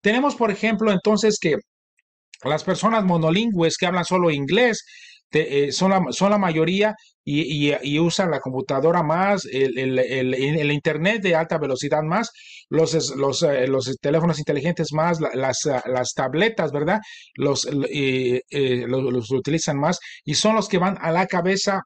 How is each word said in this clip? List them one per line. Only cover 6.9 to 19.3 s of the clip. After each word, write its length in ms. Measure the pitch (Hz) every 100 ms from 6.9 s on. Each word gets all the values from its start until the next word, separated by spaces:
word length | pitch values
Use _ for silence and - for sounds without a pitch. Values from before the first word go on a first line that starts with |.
| 214 - _
y, 480 | - 143 156 151 143
y, 20 | 143
y 160 | 139 147
usan 320 | 170 165 185
la 80 | 139
computadora 640 | - 127 135 135 151 170
más, 420 | 151 165 196 196 -
el, 300 | 131 135 123
el, 220 | 131 127
el, 360 | 127 131 127
el 360 | 127 135 156 147
internet 500 | 147 165 151 175 220
de 140 | 190
alta 240 | 160 165 165
velocidad 440 | 143 127 147 151
más, 260 | 156 190 233 - - - _
los 260 | 143 160
es-, 220 | 156 135 135
los, 260 | 139 123
eh, 240 | 165 139 131
los 260 | 135 123 135
teléfonos 380 | 143 160 170 151
inteligentes 540 | 151 143 156 170 156
más, 280 | 151 165 170
la, 100 | 151
las, 320 | 127 131 123 156
ah, 160 | 127 117
las 260 | 127 123
tabletas, 580 | - 131 147 214 220 160
¿verdad? 300 | 143 156 208 - - -
Los, 300 | - 139 135
l-, 240 | - 143 139
eh, 520 | 147 135 131 127 123 -
eh, 340 | 147 131 123 120
lo-, 240 | 131 131
los 220 | 123 107